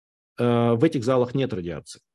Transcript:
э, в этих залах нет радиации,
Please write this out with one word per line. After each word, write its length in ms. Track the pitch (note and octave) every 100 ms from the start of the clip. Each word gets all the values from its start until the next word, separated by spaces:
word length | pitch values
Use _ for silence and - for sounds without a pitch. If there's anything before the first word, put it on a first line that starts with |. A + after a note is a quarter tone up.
| _ _ _ -
э, 340 | A#2+ A#2+ A#2+
в 100 | A#2
этих 180 | D#3+ D3
залах 300 | A2+ C3 B2
нет 180 | C#3 B2+
радиации, 460 | F#2+ F2 D2+ - - _